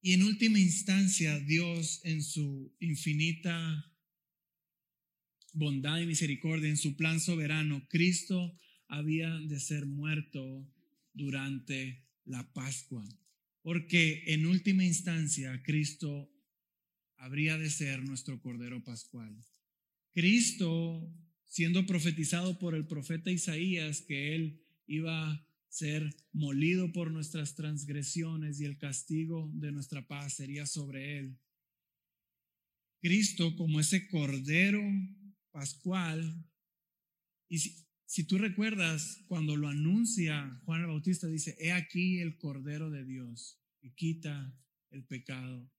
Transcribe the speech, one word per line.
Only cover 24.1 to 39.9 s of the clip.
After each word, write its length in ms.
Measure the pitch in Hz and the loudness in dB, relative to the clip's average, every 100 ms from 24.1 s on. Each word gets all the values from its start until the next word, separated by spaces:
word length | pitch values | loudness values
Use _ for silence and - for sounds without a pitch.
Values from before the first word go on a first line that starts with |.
| 143 143 | -4 -2
él 300 | 160 160 151 _ _ - | 0 -2 -4 _ _ -6
iba 440 | 151 165 160 156 | -4 -2 -2 -2
a 160 | 151 _ _ _ | -4 _ _ _
ser 480 | - 151 151 151 147 _ | -6 -2 -2 -2 -6 _
molido 600 | 156 143 139 160 185 180 | -2 0 4 4 4 2
por 200 | 175 165 | 0 -4
nuestras 440 | 160 156 160 147 - | -4 -4 -4 -6 -6
transgresiones 1040 | 151 151 143 147 139 170 165 160 151 143 | -6 -4 -4 -4 -4 -2 -2 -2 -4 -4
y 60 | 147 | -6
el 120 | 139 | -6
castigo 760 | 143 135 - 160 160 165 156 | -6 -8 -2 -2 0 -2 -4
de 180 | 156 151 | -4 -4
nuestra 360 | 147 139 143 - | -6 -6 -10 -8
paz 260 | 143 143 | -10 -8
sería 320 | - 135 143 147 | -6 -6 -6 -4
sobre 540 | 156 143 135 139 147 | -4 -6 -8 -8 -6
él. 200 | 135 127 _ _ _ _ _ _ _ _ _ _ _ _ _ _ _ _ | -8 -12 _ _ _ _ _ _ _ _ _ _ _ _ _ _ _ _
Cristo 540 | 175 190 208 - 165 165 | 2 4 4 2 0 2
como 240 | 165 151 | 2 2
ese 280 | 156 190 185 | 4 2 2
Cordero 720 | 175 143 139 135 160 196 208 202 202 185 - - - _ | 0 0 -2 2 4 4 4 2 0 -2 -8 -20 -20 _
Pascual, 960 | 156 139 - 180 185 170 160 165 165 - _ _ _ _ _ _ _ _ _ _ | -10 -8 -6 -2 0 0 -2 -4 -6 -12 _ _ _ _ _ _ _ _ _ _
y 100 | 165 | -4
si, 280 | - - - _ _ | -4 -6 -20 _ _
si 180 | - 156 | -2 2
tú 120 | 185 | 2
recuerdas, 840 | 214 190 220 208 170 156 - - - | 2 0 0 2 0 0 -4 -10 -6
cuando 280 | 175 151 147 | -2 0 0
lo 120 | 147 | 0
anuncia 920 | 143 156 | 2 4